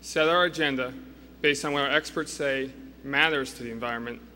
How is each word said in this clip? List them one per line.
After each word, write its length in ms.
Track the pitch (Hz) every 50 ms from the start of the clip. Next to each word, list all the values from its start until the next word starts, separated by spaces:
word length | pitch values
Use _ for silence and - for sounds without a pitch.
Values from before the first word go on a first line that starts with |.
set 280 | - - - 160 156 160
our 160 | 170 180 180
agenda 480 | 175 156 156 156 143 135 131 127 127 131 - - - - - - - - -
based 240 | - 147 147 143 -
on 80 | 151
what 100 | 143 143
our 80 | 139 139
experts 420 | 139 151 156 - - 175 156 147
say 380 | - - 147 139 135 135 131 135 131 - - - - - -
matters 500 | 139 139 139 156 160 156 143 135 131 -
to 80 | -
the 80 | 120 117
environment 500 | 113 117 123 120 117 117 117 120 120 113 - - -